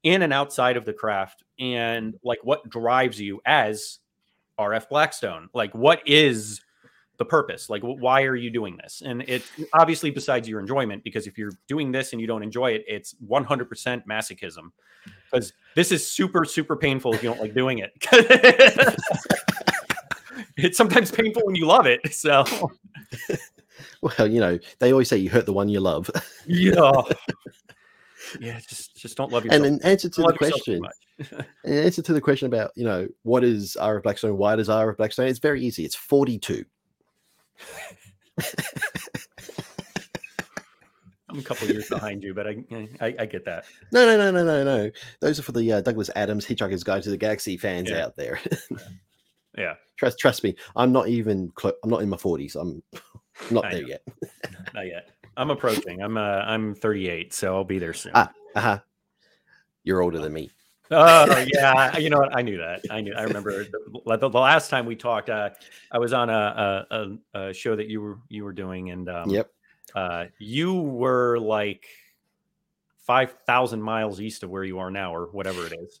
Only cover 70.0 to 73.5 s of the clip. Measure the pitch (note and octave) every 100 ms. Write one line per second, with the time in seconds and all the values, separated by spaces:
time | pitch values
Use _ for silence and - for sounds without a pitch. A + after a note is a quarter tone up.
70 | F2+ E2+ F2 _ G#2+ B2+ F3 F#3 D3+ B2
71 | B2+ B2+ B2 A#2+ G#2+ G#2+ G#2 G2 - -
72 | _ _ _ _ _ _ _ _ _ _
73 | - B2 B2+ - -